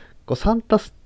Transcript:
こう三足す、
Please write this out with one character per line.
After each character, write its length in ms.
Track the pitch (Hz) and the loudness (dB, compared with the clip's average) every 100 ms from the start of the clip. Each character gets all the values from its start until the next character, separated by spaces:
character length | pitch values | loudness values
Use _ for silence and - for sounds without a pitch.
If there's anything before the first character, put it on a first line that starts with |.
| - - - | -20 -16 -8
こ 80 | |
う 20 | 127 | -2
三 280 | 196 226 - | 0 0 0
足 180 | 214 - | 0 0
す、 80 | - | -16